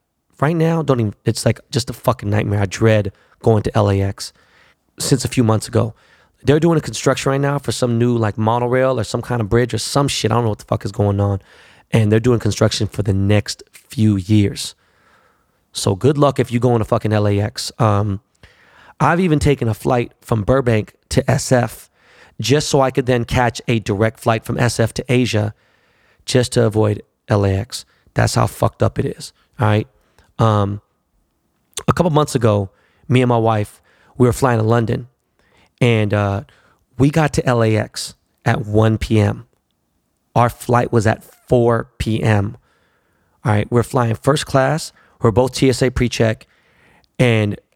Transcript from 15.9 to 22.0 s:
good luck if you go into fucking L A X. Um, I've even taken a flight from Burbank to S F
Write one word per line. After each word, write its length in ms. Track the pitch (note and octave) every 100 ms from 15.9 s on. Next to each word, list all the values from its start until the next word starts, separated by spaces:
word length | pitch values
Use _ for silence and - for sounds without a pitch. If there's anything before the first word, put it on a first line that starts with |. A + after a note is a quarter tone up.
good 220 | F#2+ B2 D3
luck 240 | C#3+ C3+
if 100 | A#2+
you 80 | A#2+
go 140 | B2+
into 140 | A#2+ G#2
fucking 260 | A2+ A2
L 160 | G#2+ G#2
A 100 | G2+
X. 320 | G#2 - - -
Um, 440 | A2+ G2+ G#2 G2 _ _ - _ _ _ - -
I've 180 | C#3 E3+
even 200 | F#3 D3+
taken 280 | D3 C#3 A#2
a 80 |
flight 380 | G#2+ C#3 B2+ - _
from 220 | - A2+
Burbank 520 | G2+ C3 B2 A2 G2 - -
to 200 | - -
S 220 | C#3+ -
F 400 | B2+ A#2 - - _